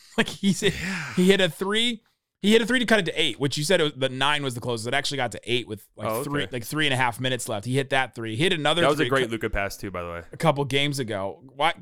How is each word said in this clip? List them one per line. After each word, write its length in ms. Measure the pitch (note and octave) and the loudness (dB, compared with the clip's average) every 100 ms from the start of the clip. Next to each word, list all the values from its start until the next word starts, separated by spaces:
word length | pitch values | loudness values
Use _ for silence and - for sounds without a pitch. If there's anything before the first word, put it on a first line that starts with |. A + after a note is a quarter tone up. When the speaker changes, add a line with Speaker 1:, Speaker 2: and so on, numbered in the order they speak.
| - - | -10 -2
Speaker 1:
like, 100 | - | -2
he's 320 | - G3 F3+ | 0 0 2
hit, 120 | F#3+ | 0
Speaker 2:
Yeah. 400 | - F3 F#3+ C#3+ - | 0 -4 -6 -4 2
Speaker 1:
he 120 | F#3 | 6
hit 140 | G3 | 6
a 80 | F#3 | 4
three. 520 | - F#3+ G#3+ A#3+ A#3 _ _ _ _ | 0 -2 0 0 -2 _ _ _ _
He 100 | G3 | 4
hit 80 | A3 | 6
a 40 | A3+ | 6
three 140 | B3+ | 2
to 60 | A#3 | 4
cut 140 | A3 | 2
it 60 | D#3+ | 2
to 160 | D3 | 0
eight, 180 | D#3+ - | 0 0
which 180 | C#3 D3 | -2 0
you 60 | |
said 160 | D3+ F#3 | 2 2
it 20 | |
was, 100 | D3+ C3 | 2 0
the 140 | C3 | -4
nine 340 | B2+ C3+ D3 | 0 2 2
was 120 | C#3 A#2 | -2 -4
the 60 | |
closest. 260 | B2 A#2 A2+ | -4 -4 -2
It 60 | C#3 | -2
actually 220 | C#3+ C#3 | -2 -2
got 140 | B2 | -4
to 80 | G2 | -4
eight 240 | - B2 - | -2 -2 -2
with, 180 | G#2 - - | -12 -14 -8
like, 120 | G#2+ | -4
Speaker 2:
Oh, 140 | A2+ | -2
Speaker 1:
three, 200 | C#3+ C#3+ | -2 -4
Speaker 2:
okay. 60 | - | -4
Speaker 1:
like, 100 | B2 - | -6 -6
three 220 | D3 D3+ | -2 0
and 60 | |
a 40 | B2+ | 2
half 220 | B2 A#2 | 0 0
minutes 280 | B2+ B2+ - | -4 -4 -4
left. 160 | G#2+ A#2+ | -6 -2
He 100 | C3 | -2
hit 140 | C3 | 0
that 240 | C3+ B2+ - | 0 -2 -4
three. 200 | A2+ A2 | -8 -2
He 80 | |
hit 100 | F3 | 0
another 280 | F3 D3 E3 | 0 0 2
Speaker 2:
That 80 | C#3+ | 2
was 100 | D3 | 2
a 40 | |
Speaker 1:
three 60 | B2 | 2
Speaker 2:
great 160 | C3+ A#2+ | 0 0
Speaker 1:
cou-, 60 | |
Speaker 2:
Luka 160 | A2+ A2+ | -2 -4
pass, 280 | G#2 G2 - | -2 -4 -6
too, 140 | G#2 | -10
by 100 | F2+ | -8
the 80 | F2 | -8
way. 120 | E2+ E2+ | -10 -12
Speaker 1:
a 60 | - | -2
couple 280 | D#3+ C#3 C#3+ | 0 0 0
games 340 | C#3 D3 C#3+ | 0 0 -2
ago. 420 | A2+ G2+ G2 - C3 C3 | -4 -4 -6 -10 -14 -2
Why, 180 | D#3 E3+ | 0 0